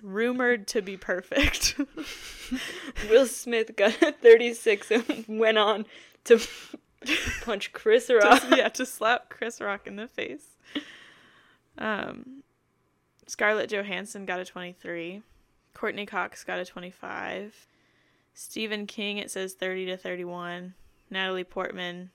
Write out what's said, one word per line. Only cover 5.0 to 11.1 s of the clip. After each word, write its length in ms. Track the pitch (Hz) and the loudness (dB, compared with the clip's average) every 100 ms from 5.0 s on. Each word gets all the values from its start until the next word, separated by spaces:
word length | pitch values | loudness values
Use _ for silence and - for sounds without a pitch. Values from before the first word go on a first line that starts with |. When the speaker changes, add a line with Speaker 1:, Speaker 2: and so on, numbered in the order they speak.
| 233 247 220 | 0 -6 -6
Speaker 2:
went 300 | 220 220 214 | 2 4 4
on 280 | 208 208 214 - - _ - | 4 2 -4 -14 -20 _ 6
to 140 | 226 - - - - _ | 6 6 -10 -18 -20 _
<laughs> 500 | _ 254 311 - - | _ -4 -4 -4 -8
punch 300 | 233 202 - | -6 -6 -8
Chris 340 | - 220 233 240 | -4 4 4 6
Speaker 1:
To, 100 | 233 | 6
Speaker 2:
Rock. 260 | 208 262 254 262 | 8 8 8 4
Speaker 1:
yeah, 140 | 226 | 4
to 160 | - 262 | -2 -6
slap 440 | - 220 247 - | -2 0 0 -2
Chris 300 | - 233 - | -10 -10 -6
Rock 280 | 208 196 - | -6 -6 -10
in 80 | 202 | -14
the 120 | 233 | -12
face. 380 | - - 294 - _ - 294 - - - | -10 -10 -10 -16 _ -14 -12 -12 -18 -20